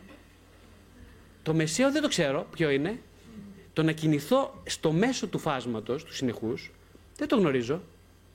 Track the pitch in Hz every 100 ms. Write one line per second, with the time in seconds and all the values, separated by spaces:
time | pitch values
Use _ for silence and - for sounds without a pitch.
0 | - - - - - - - - - -
1 | - - - - - 160 156 156 262 285
2 | 294 - 151 139 202 - 156 139 151 240
3 | - - - - - - - - 160 156
4 | 156 151 147 254 269 - - - 160 156
5 | 233 247 202 160 165 135 120 113 107 127
6 | - - 131 110 113 123 - - - -
7 | - - 294 269 175 131 117 156 - -
8 | - _ _